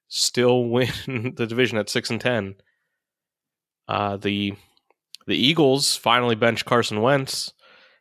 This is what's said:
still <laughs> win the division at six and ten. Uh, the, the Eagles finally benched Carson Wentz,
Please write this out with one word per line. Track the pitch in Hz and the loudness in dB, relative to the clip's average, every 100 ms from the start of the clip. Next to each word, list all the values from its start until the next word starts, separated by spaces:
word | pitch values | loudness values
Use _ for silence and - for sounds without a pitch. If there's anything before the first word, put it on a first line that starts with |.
| - | -12
still | - - - 123 123 120 | -4 -2 2 4 4 2
<laughs> | |
win | 120 123 - - 127 123 - | 0 0 -4 -6 -6 -6 -4
the | 117 | -4
division | 117 123 110 | 0 0 0
at | 104 | -2
six | 123 - | -4 -4
and | 113 | -4
ten. | 123 120 98 98 _ _ _ _ _ _ _ _ _ _ _ _ - | -2 -2 -4 -10 _ _ _ _ _ _ _ _ _ _ _ _ -6
Uh, | 101 101 101 | -2 -2 -2
the, | 101 101 101 98 _ _ _ _ _ - - | -2 -2 -2 -6 _ _ _ _ _ -16 -4
the | 87 | 0
Eagles | 123 165 139 135 143 - | 2 4 4 2 0 0
finally | 113 120 120 110 | 2 2 2 2
benched | 117 110 - | 0 0 0
Carson | 120 110 107 | 0 0 0
Wentz, | 117 143 131 - - _ _ _ _ _ | 2 0 -2 -8 -10 _ _ _ _ _